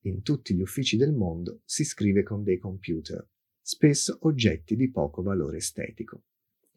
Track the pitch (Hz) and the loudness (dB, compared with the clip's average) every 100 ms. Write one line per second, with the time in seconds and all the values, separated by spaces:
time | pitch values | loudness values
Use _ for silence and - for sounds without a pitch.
0 | 98 92 127 143 - 90 92 - 131 110 | -6 -6 -2 -4 0 0 0 -2 0 2
1 | 143 135 90 82 87 - - - 147 - | 2 2 0 -2 -8 -10 -8 -4 -4 0
2 | 101 98 - 104 104 92 98 92 - 80 | 2 4 2 -2 0 0 -2 -10 -6 -6
3 | - - - _ _ _ - - 151 143 | -6 -12 -14 _ _ _ -12 4 4 4
4 | - - 160 135 110 78 - 117 131 107 | -2 0 0 4 2 2 -2 0 0 0
5 | 73 - 95 95 71 78 - - - - | -2 -2 -2 0 -2 -4 -8 -8 -10 -10
6 | - - _ _ _ _ _ | -14 -14 _ _ _ _ _